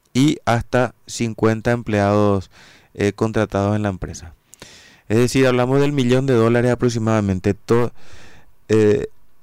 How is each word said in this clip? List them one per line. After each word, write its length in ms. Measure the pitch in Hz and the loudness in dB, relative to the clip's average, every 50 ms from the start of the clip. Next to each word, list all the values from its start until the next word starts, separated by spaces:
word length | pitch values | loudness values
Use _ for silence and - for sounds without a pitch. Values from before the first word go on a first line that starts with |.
| _ _ | _ _
y 260 | - 123 139 156 - - - | 0 2 2 2 0 -2 -2
hasta 520 | 113 117 117 - - - 123 127 110 - _ _ | -2 -2 -2 -2 -2 -2 0 0 -2 -4 _ _
cincuenta 640 | - - - 120 113 107 - 110 110 110 110 - 120 | -14 -8 -6 -6 -6 -4 0 0 0 0 0 -2 -2
empleados, 800 | 120 120 113 - 107 104 101 101 104 104 104 101 101 98 - - _ - - - - _ _ _ - | -2 -2 -2 -2 -2 0 2 2 2 2 2 2 0 0 -4 -8 _ -20 -20 -20 -20 _ _ _ -6
eh, 180 | 101 101 101 | -2 -2 -2
contratados 640 | 98 - 113 113 107 113 107 98 - 98 98 101 104 | 0 -2 -2 -2 0 -2 -2 0 0 0 0 0 0
en 60 | 107 | 0
la 60 | 104 101 | -2 -4
empresa. 440 | 92 87 - 80 - - 85 82 - - _ _ - _ - - - - - - - _ _ - | -4 -6 -10 -12 -14 -16 -18 -20 -20 -20 _ _ -20 _ -20 -20 -20 -20 -20 -20 -20 _ _ -2
Es 100 | 104 117 | 0 0
decir, 280 | 123 117 - 135 131 | 2 2 2 2 2
hablamos 340 | 127 123 123 123 127 135 139 | 2 2 2 0 0 0 0
del 120 | 143 143 | 0 0
millón 340 | 147 139 123 120 127 131 139 | 0 0 0 2 2 2 2
de 80 | 135 127 | 2 2
dólares 380 | 113 113 117 117 120 120 123 | 2 4 4 2 2 2 0
aproximadamente. 840 | 120 - 123 123 117 117 110 110 110 107 101 98 95 92 - 104 98 | 0 0 0 -2 -2 -2 -2 0 0 0 0 0 -2 -2 -2 -2 -4
To-, 380 | - - - 117 120 120 113 - - - - - - - - - - - - - - - - | -2 -2 0 0 0 0 -2 -4 -10 -14 -14 -14 -16 -16 -18 -20 -20 -20 -20 -20 -14 -4 0
eh, 380 | 107 110 107 104 104 - - - - - - - - - | 2 4 4 4 4 2 -2 -6 -10 -16 -20 -20 -20 -20